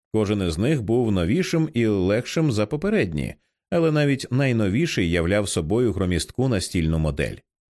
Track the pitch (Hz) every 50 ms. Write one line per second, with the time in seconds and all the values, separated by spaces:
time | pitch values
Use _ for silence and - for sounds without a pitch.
0 | _ _ - 110 107 98 107 104 95 87 80 76 101 131 160 139 107 95 113 123
1 | 123 110 104 92 85 82 117 180 180 - - 165 160 156 - 117 117 110 104 98
2 | 90 92 101 113 127 - - 170 160 151 113 104 104 - - 147 - 196 220 202
3 | 131 90 80 73 65 55 - - _ _ _ _ _ _ - 170 165 160 151 151
4 | 147 143 139 127 - - 123 131 139 135 120 113 107 95 95 123 170 165 - -
5 | 98 85 82 87 82 85 98 104 104 95 - - 80 76 101 120 127 113 80 -
6 | 98 90 90 82 - - - - 127 135 123 95 85 - - 90 80 80 80 80
7 | 78 76 73 71 73 57 57 - - _ _ _ _ _